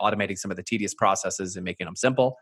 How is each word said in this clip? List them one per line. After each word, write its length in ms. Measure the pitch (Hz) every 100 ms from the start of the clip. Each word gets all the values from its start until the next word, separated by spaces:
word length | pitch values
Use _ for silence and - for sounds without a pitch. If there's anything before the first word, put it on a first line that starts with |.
automating 380 | 104 104 98 95
some 120 | 101
of 60 | 90
the 60 |
tedious 320 | - 110 98
processes 640 | - 104 95 90 - 92 92
and 80 |
making 200 | 90 90
them 100 | 87
simple, 420 | 92 127 131 127 131